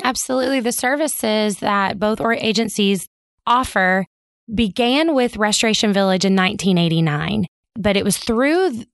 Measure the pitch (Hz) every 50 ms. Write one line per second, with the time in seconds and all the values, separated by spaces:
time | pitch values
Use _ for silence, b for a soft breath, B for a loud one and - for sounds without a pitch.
0 | - 247 254 - - - 254 262 254 262 277 269 220 240 247 - - 247 277 294
1 | 311 294 - - - 220 214 214 214 214 196 - - 208 202 202 196 190 - 190
2 | 208 214 220 - - 233 233 226 - 220 214 202 226 208 - - 208 196 202 185
3 | - - _ _ _ _ _ _ _ - 240 247 262 - - 208 185 185 185 190
4 | 185 - _ _ _ _ _ _ _ - 220 196 233 202 - - 233 240 254 285
5 | 330 330 311 262 247 240 - 208 214 208 208 - - 226 214 - - 214 196 196
6 | 196 190 185 185 185 196 196 190 190 180 - - - 196 185 175 170 170 160 165
7 | 165 160 147 147 160 160 202 220 190 - _ _ _ _ - 226 180 208 196 202
8 | - 202 185 - - - 226 226 262 285 320 359 381 359 247 220 - -